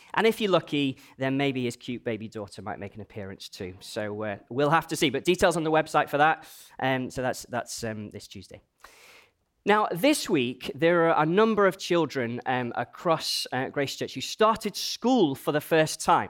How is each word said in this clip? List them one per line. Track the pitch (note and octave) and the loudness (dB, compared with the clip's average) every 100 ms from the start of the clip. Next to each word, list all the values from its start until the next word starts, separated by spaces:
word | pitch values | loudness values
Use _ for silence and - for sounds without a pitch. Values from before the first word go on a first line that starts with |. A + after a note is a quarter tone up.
| - | -6
And | - A3 | 0 2
if | A3 | 2
you're | G#3 | 2
lucky, | E3+ - D3 C#3 - - - | 2 2 -2 -2 -4 -14 -4
then | C3+ C3+ | -2 0
maybe | C#3+ C3 A#2+ | 0 0 -4
his | - | -6
cute | - A#2 A#2+ | -8 -8 -6
baby | G#2 A2 | -6 -8
daughter | A2 G2 - | -10 -12 -12
might | G2+ D2 | -12 -10
make | G2+ G#2+ | -12 -14
an | |
appearance | G2 G#2+ F#2+ G2 - | -14 -12 -12 -12 -16
too. | - F#2 F#2 | -12 -12 -12
So, | - A2 G#2+ G#2 | -10 -6 -6 -6
uh, | G#2+ G2+ - | -6 -8 -8
we'll | B2 D3 | -2 2
have | D#3+ - | 2 0
to | D#3 | -2
see. | D#3 | -2
But | C3 F3 | 0 0
details | F3+ F#3 E3 | 2 2 2
on | D#3 | 2
the | |
website | D#3 D#3 D3+ C3+ | 2 2 0 0
for | C#3+ | 2
that. | D#3 D#3+ - - - - | 2 2 -6 -20 -20 -4
Um, | C3 C3 B2+ | -2 -2 -4
so | - | -4
that's, | B2+ - - | -4 -6 -8
that's, | A#2 - - | -8 -8 -8
um, | A2+ G#2+ G#2 | -8 -8 -12
this | G2+ - | -14 -16
Tuesday. | G2+ - F2 _ _ - - - - _ _ _ _ - | -18 -18 -20 _ _ -20 -20 -20 -20 _ _ _ _ 2
Now, | G#3+ G#3 | 4 4
this | E3 C#4 D4+ - | 2 4 4 2
week, | D#3+ B2 - - B2+ | 2 0 -4 -10 0
there | E3 F3 E3 | 4 6 4
are | D3+ | 4
a | D#3 | 4
number | F#3 A3+ G#3 F#3+ | 4 4 4 2
of | - | 2
children, | - E3+ D3+ C3+ A#2 A#2+ - | 0 0 2 -2 -4 -4 -2
um, | B2+ A#2+ - | -2 -2 -4
across, | A#2+ - F3 D#3+ - - - | -8 -6 -2 0 -2 -6 -4
uh, | B2+ B2+ | -4 -4
Grace | D3 C#3 - | -4 -4 -4
Church | B2 | -8
who | C3 | -8
started | - - G#3+ A3 G#3 - | -8 2 2 2 -4 -6
school | - - B3 B3+ D#3 C3+ | -8 -2 2 4 4 2
for | - | -2
the | D3 | -2
first | - D#3+ D#3 - | 2 2 2 0
time. | - D#3 | 2 2